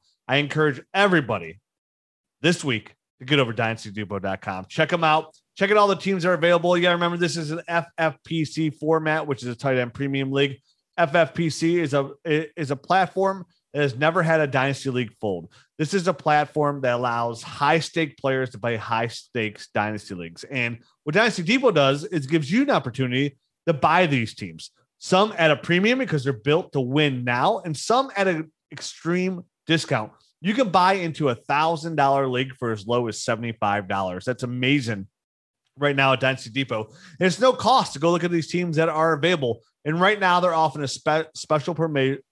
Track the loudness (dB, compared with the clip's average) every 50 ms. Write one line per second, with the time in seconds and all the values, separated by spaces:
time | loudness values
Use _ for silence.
0 | _ _ _ _ _ -2 0 0 0 -2 -2 0 0 0 0 -4 -12 _ 0 2
1 | 2 4 4 2 2 0 -6 -6 -6 -10 -16 -18 _ _ _ _ _ _ _ _
2 | _ _ _ _ _ _ _ _ 0 0 0 2 -2 -2 -4 -4 -4 -10 _ _
3 | _ _ _ _ -4 0 2 2 2 2 0 -2 -2 -2 -2 -6 -10 -12 -8 -10
4 | -8 -6 -6 -6 -4 -4 -6 -4 -6 -10 -8 -8 -10 -8 -2 -2 0 0 2 0
5 | 2 2 2 2 0 -4 _ _ _ _ _ -2 0 4 4 4 6 4 2 0
6 | 0 -2 -2 0 2 0 0 2 4 4 4 4 4 2 2 4 4 2 2 2
7 | 0 -2 0 0 -2 -2 -2 -4 -6 -6 -8 -8 -6 -2 -2 -2 -2 -4 _ -2
8 | -2 -2 -2 _ _ -6 -2 -2 -2 -4 -2 -2 -4 -4 -4 _ 0 0 0 2
9 | 2 0 -2 -2 -2 -4 -6 -6 -6 -10 -8 -4 -2 0 0 0 -2 -4 -6 -6
10 | -4 -4 -2 -2 -4 -2 0 0 0 0 -2 -10 _ _ _ _ _ _ _ 0
11 | 0 2 4 2 2 2 0 -2 -2 -2 -2 0 0 0 2 2 0 0 0 0
12 | 0 -2 -8 _ _ -2 -2 -2 -2 -4 _ -8 -6 -6 -6 -8 -2 0 2 2
13 | 2 0 0 -2 0 0 -2 -4 -12 _ _ _ _ _ -2 -2 -2 -2 0 0
14 | 0 2 2 2 2 2 2 2 2 0 0 0 0 0 -2 -4 -6 -4 -2 -2
15 | -4 -4 -8 _ -4 -4 -4 -4 -8 -14 _ -20 _ _ _ -6 -4 -2 -2 0
16 | 0 0 -2 0 0 2 2 2 2 0 -2 0 0 0 0 0 0 0 0 0
17 | 0 -2 -2 -2 -2 -4 -4 -8 -12 -14 -6 0 2 2 2 2 0 -2 -4 -4
18 | -4 -4 -6 -4 -2 -2 0 0 -2 -4 -6 -6 -4 -4 -4 -4 -4 -2 -2 -2
19 | -2 -4 -6 -12 -18 _ _ -4 -4 -4 -6 -10 -20 _ _ -2 -2 -2 -4 -8
20 | -10 -10 -12 -10 -10 -12 -14 -18 -16 -8 -6 -4 -4 -4 -6 -8 _ _ _ _
21 | _ 0 2 2 2 2 0 -2 0 0 0 4 4 4 4 6 4 4 2 0
22 | -4 -6 -6 -6 -4 0 -2 -2 0 0 0 0 2 2 0 0 -2 -4 -6 -4
23 | -4 -2 0 -2 -2 -2 -4 _ _ _ _ _ _ -2 0 2 2 4 4 4
24 | 4 4 2 0 -2 -4 -8 -12 -14 -14 -14 -16 -20 -20 _ _ _ _ _ _
25 | -2 2 4 4 4 2 2 2 4 4 4 2 2 0 0 2 4 2 2 2
26 | 0 -2 -2 -2 -2 -2 -4 -2 0 0 2 2 0 -2 -4 -2 -2 0 2 2
27 | 2 2 0 -2 -2 -2 0 2 2 2 0 0 -4 -8 -8 -8 0 2 2 2
28 | 2 0 -2 0 0 0 0 -2 -6 -10 _ _ _ _ -16 -14 -14 -14 -14 -8
29 | -4 -2 -2 0 -2 -4 -4 -8 -12 _ _ _ _ 0 0 0 2 -2 -2 -2
30 | -2 -6 -14 _ _ _ _ _ -4 -2 0 0 0 2 4 4 4 4 2 2
31 | -2 -6 -4 0 0 0 0 -2 _ -2 0 2 2 0 0 -2 -4 -4 0 2
32 | 4 4 4 2 2 0 -2 -2 -4 -4 -6 _ -6 -4 -4 -6 -4 -2 -2 0
33 | 0 -2 -6 -6 -4 -4 -4 -4 -4 -8 -6 -4 -2 0 0 -2 -2 -4 -4 -4
34 | -2 -4 -6 -6 -6 -6 -6 -6 -6 -8 -4 -2 2 2 2 2 0 -4 -6 -6
35 | -8 -14 _ _ _ _ _ _ _ _ _ _ _ _ _ -2 0 0 2 4
36 | 4 4 2 2 2 -2 -2 -2 -8 -8 -6 -6 -4 -4 -4 -6 -6 -8 -12 -20
37 | -20 -20 -6 0 0 0 2 4 2 2 2 2 2 2 4 4 2 -2 -4 -2
38 | 0 2 2 2 0 -2 -2 -2 -2 -2 -4 -4 -2 0 0 0 0 0 2 2
39 | 2 2 2 2 2 0 2 2 0 -2 -4 -4 _ _ _ _ _ -4 0 2
40 | 2 2 2 2 2 2 4 4 2 2 2 2 2 2 0 -4 -6 -6 -8 -4
41 | _ 0 0 0 0 -4 _ -16 -2 0 0 0 0 -2 -2 -2 -2 -2 0 0
42 | 2 0 0 -4 _ _